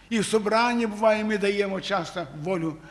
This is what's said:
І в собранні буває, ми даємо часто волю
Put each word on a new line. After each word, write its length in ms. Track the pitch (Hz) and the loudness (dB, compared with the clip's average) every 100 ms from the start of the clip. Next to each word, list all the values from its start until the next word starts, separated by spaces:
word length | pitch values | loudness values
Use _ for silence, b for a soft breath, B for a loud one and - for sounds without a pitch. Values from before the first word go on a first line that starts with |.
| B | B
І 120 | 226 | -2
в 60 | - | 2
собранні 600 | 220 202 220 240 240 226 | 2 2 2 2 2 -2
буває, 380 | 202 220 214 | 2 2 4
ми 140 | 214 208 | 2 0
даємо 420 | 202 202 202 190 | 0 0 -2 -2
часто 460 | 185 196 165 208 143 147 | -2 -2 -2 -8 -8 -8
волю 340 | 160 185 160 151 B | -4 -2 -2 -6 B